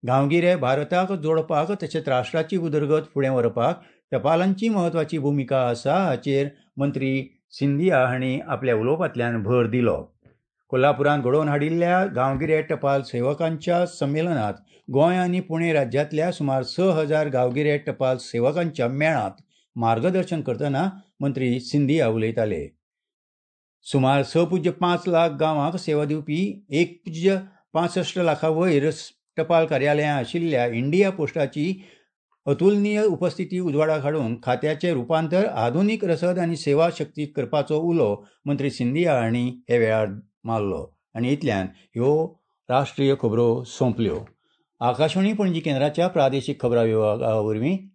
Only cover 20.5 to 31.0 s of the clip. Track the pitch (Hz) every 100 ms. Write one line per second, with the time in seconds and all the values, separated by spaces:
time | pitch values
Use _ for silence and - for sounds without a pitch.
20.5 | 113 147 135 190 190 _ _ 143 131 127
21.5 | 123 123 147 139 160 123 113 110 113 110
22.5 | 85 71 _ _ _ _ _ _ _ _
23.5 | _ _ _ - 139 131 139 135 160 170
24.5 | 185 165 - 175 175 185 170 170 143 156
25.5 | 151 143 175 - 147 147 151 151 151 196
26.5 | 196 _ 147 175 175 - 160 180 196 190
27.5 | _ _ 160 170 185 175 - 170 147 160
28.5 | 160 180 147 147 156 - _ _ - 160
29.5 | 170 160 147 143 147 147 143 117 175 170
30.5 | 139 120 117 135 175